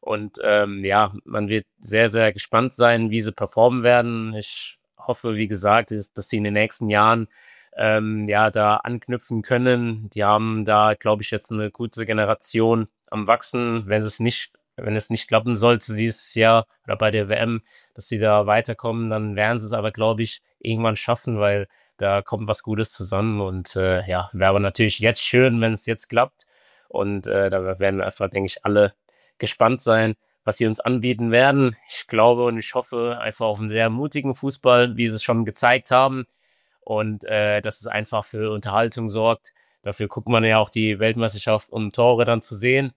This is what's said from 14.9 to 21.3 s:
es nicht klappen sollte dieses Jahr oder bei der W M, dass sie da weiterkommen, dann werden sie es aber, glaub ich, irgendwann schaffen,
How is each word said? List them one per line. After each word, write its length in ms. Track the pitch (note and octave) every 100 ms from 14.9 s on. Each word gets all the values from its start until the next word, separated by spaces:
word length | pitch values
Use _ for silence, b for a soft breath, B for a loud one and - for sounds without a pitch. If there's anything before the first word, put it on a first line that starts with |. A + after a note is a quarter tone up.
| G#2+
es 140 | -
nicht 180 | A2+ -
klappen 280 | A2+ A#2 A2+
sollte 380 | A#2 A#2 - G#2+
dieses 380 | A2+ A2 -
Jahr 320 | A2+ A2 A2+ A2+ _ -
oder 100 | G2+
bei 160 | A2
der 160 | G#2+ G2+
W 80 | A2
M, 260 | A2+ A#2 b b b
dass 140 | - -
sie 120 | A2
da 280 | G#2+ G#2 G#2
weiterkommen, 600 | G#2+ A#2 A2+ A#2 A2+ A2+
dann 260 | A2 G#2+ G2+
werden 240 | G#2+ A#2+
sie 60 | G#2+
es 80 |
aber, 180 | A2+ G#2+
glaub 300 | - A2 A2
ich, 200 | A2+ - _ _
irgendwann 360 | - A2+ A2+ G#2+
schaffen, 440 | - A#2+ -